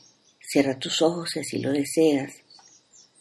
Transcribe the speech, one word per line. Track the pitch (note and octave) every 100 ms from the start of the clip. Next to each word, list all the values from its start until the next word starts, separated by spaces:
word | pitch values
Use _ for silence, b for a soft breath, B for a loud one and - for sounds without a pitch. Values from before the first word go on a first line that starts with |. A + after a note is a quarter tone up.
| - _ _ _
cierra | - D3 C#3 C3
tus | - -
ojos | E3 F3 E3
si | E3
así | C3+ -
lo | B2
deseas, | C#3+ C#3+ - D#3+ C#3+ C#3 - _ - _ _ _ _ _ _